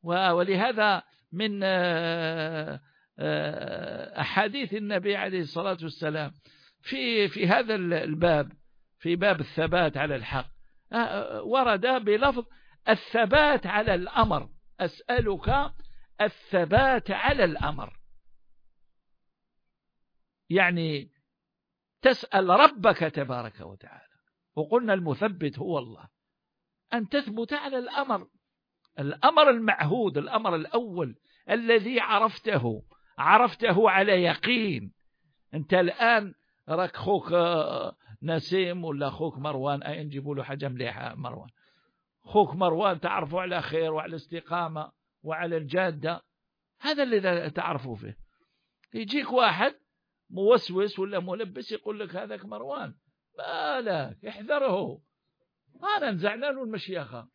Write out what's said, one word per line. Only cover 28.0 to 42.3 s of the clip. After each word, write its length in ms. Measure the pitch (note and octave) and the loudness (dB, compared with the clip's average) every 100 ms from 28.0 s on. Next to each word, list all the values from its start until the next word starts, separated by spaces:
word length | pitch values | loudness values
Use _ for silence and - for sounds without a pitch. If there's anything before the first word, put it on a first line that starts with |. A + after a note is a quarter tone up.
| C4+ G3 - _ _ _ _ _ _ - | -2 -4 -6 _ _ _ _ _ _ -6
الأمر 500 | C#3 D3 C#4 D#4+ D4 | -6 4 6 8 8
المعهود، 680 | A#3 A3 G3 D3+ A#3 G#3 C#3+ | 6 2 0 0 2 0 0
الأمر 380 | D3 A3 A3 E3+ | -2 -2 0 -2
الأول 600 | D#3+ A#3 A#3 F3+ C#3 A2 _ _ - | 0 -2 -2 -6 -6 -8 _ _ -4
الذي 500 | A3+ A#3 A#3 G3+ B3 | -2 4 4 4 -2
عرفته، 840 | G#3+ G#3 A3 - A3 F3+ A#2 G#2+ - _ _ - | 2 2 2 0 -2 0 0 -4 -10 _ _ -2
عرفته 720 | C#3+ G#3+ A#3+ - A3+ F3+ G#3+ | 6 8 6 2 2 6 6
على 340 | F#3+ G3+ F#3 | 6 4 4
يقين. 720 | F3 D#3+ A3 B3 G#3+ C3 G2+ _ _ _ _ _ _ | 4 2 0 0 0 -4 -8 _ _ _ _ _ _
أنت 200 | D#3 D3 | -10 0
الآن 600 | F#3 F3 - A#3 A#3 G3+ - _ _ - | 2 2 2 4 4 0 -14 _ _ -4
راك 260 | D#3+ F3+ - | -2 -2 -4
خوك، 360 | - G3 - | 0 0 2
آه، 640 | F3 E3+ E3 D3+ C3+ - - _ G#2+ | 2 4 2 0 -4 -6 -10 _ -10
نسيم 640 | C#3+ E3 D#3 F#3 F3+ F3+ E3 | -4 -4 0 0 0 -4 -6
ولا 240 | C#3+ C#3+ | -4 -4
خوك 280 | C3+ D#3+ - | -4 -6 -6
مروان، 460 | D3+ C#3 C#3 C#3+ | -6 -4 -4 -4
أي 200 | - D3+ | -6 -10
نجيبوا 320 | D3+ C#3 C#3 C#3 | -8 -10 -8 -8
له 80 | |
حاجة 240 | C3 C#3 C#3 | -8 -8 -8
مليحة 480 | B2+ A#2+ A#2+ B2 - | -6 -8 -8 -12 -10
مروان، 340 | A#2+ A#2+ A#2+ _ _ _ _ _ _ _ | -10 -12 -16 _ _ _ _ _ _ _
خوك 320 | - | 0